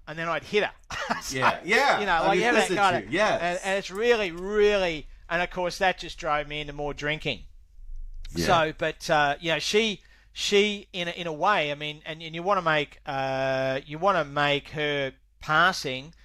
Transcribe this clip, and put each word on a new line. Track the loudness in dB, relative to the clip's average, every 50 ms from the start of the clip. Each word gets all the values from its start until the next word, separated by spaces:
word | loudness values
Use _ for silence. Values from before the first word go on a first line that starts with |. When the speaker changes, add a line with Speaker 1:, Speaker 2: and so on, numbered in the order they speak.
| -14
Speaker 1:
and | -12 -8 -6
then | -4 -4
I'd | -4 -4 -4
hit | 0 0 0 0
her. | 0 -4 -8 -14 -10
<laughs> | -8 -6 -4 -4 -4 -4
So, | -6 -6 -2 2
Speaker 2:
Yeah, | 2 2 2 0 0
yeah. | 2 2 4 4 4 2 2
Speaker 1:
you | 0
know, | 0
Speaker 2:
I | 0 2 2
Speaker 1:
like, | 2 2 2
you | 4
have | 4 4
that | 4 2 2
Speaker 2:
mean, | 2 2
Speaker 1:
kind | 4 4 2
of, | 0 -2 -2
Speaker 2:
yes. | 0 2 2 2 2 0
Speaker 1:
and, | 0 -2 -4 -2 -2
and | -2 -2 -2
it's | -4 -6
really, | -4 0 2 2 4 2 2 -2
really, | -4 -6 -6 -2 2 4 4 6 4 4 2 0 -2 -4 -8 -12 -18 -16 -8 -4
and | -2 -2
of | -2 -2
course | -4 -4 -4 -4 -2 0
that | 0 0 0 0
just | -6 -12 -10 -6
drove | -2 -2 0 -2 -2
me | -4 -8 -8
into | -8 -8 -8
more | -6 -6 -6
drinking. | -6 -4 -4 -4 -4 -2 -4 -4 -6 -6 -8 -16 -20 -20 -20 -20 -20 -18 -14 -10 -10 -10 -10 -10 -10 -10 -10 -8 -4
Speaker 2:
Yeah. | 0 2
Speaker 1:
So, | 4 4 4 4 2 -2
but, | -4 -4 -4 -4 -4 -2 2
uh, | 2 4 4 2 0 -2
you | -2 -2
know, | -2 -2
she, | 0 2 2 2 2 2 -2 -6 -12 -20 -20 -20 _ -16 -10
she | -6 -2 4 4 4 4 4 0 -4 -8 _
in | -8 -6 -6 -6
a, |
in | -6 -6 -6
a | -6
way, | -4 0 2 4 4 4 2 0
I | -2
mean, | -4 -6 -8 -10 -10 -10
and, | -12 -12 -10
and | -10 -10 -8
you | -4
wanna | 0 0 2 2
make, | 2 2 2 2 2 -2 -6 -14 -8
uh, | -6 -4 -2 0 0 0 0 0 0 0 0 0 0 0 -2 -4
you | -8 -6 0
wanna | 2 2 4 2 0
make | 0 0 2 2 4 2 0 -2 -4
her | -6 -4 -2 -2 0 -2 -2 -4 -6 _ _ _ _ -10
passing | -2 2 4 6 6 4 4 0 -4 -6 -6 -6 -10 -14 -20 -20 -20